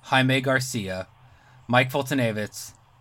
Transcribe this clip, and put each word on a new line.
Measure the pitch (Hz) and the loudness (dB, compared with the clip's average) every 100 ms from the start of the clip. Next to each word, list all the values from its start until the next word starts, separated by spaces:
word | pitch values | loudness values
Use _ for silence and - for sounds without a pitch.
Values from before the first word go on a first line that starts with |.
Jaime | - 131 131 131 | 0 2 4 2
Garcia, | 135 131 131 120 95 92 92 _ - - - - - | 2 -2 -2 -6 -6 -8 -10 _ -20 -20 -20 -16 0
Mike | 123 131 | 2 2
Foltynewicz, | 143 135 139 117 107 104 - - - _ _ | 0 -2 0 0 -2 -6 -10 -16 -20 _ _